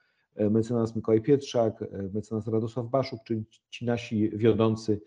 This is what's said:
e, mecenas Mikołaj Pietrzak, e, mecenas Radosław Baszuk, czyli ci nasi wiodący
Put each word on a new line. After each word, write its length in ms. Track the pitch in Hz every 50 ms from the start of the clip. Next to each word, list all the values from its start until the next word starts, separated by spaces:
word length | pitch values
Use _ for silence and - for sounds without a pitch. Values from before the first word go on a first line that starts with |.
| _ _ _ _ _ _ -
e, 160 | - 104 104
mecenas 460 | 107 113 113 117 123 117 113 113 113
Mikołaj 240 | 113 104 - 110 110
Pietrzak, 640 | 110 - 143 135 139 - - 123 113 110 107 - 107
e, 200 | - - 95 98 95 95
mecenas 340 | 107 104 - 110 110 107 117
Radosław 420 | 110 110 113 113 - 131 117 113
Baszuk, 300 | 127 135 127 - 127 113 -
czyli 200 | - 120 110 107 - _ _ _ _
ci 140 | - - 120
nasi 440 | 117 120 117 117 - 117 107 107 107 - 104
wiodący 600 | 110 113 110 101 113 110 110 110 - - 107 101 -